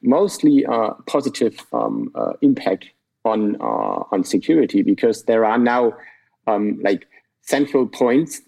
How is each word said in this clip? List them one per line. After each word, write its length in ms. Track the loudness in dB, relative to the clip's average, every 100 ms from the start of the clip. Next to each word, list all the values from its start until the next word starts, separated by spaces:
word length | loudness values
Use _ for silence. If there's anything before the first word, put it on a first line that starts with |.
mostly 640 | 0 2 0 0 2 4 2
a 260 | -2 -2 -6 -4
positive, 580 | -4 -2 -2 -4 -4 -8
um, 380 | -4 -4 -4 -8
uh, 200 | -6 -6 0
impact 480 | 0 2 -2 -4 -8 _ _ _
on, 320 | -4 0 -2 -2
uh, 440 | -4 -4 -4 -6 -4
on 120 | -4
security, 580 | 0 -2 2 2 2 2
because 420 | 0 2 0 0
there 220 | 0 2 2
are 120 | 2
now, 360 | 2 2 0 -2 -12 -20 _ _ -4
um, 320 | -2 -2 -2
like, 260 | -2 -2 _ _ _ _
central 440 | -4 -2 2 0 0
points, 540 | 0 2 2 0 -6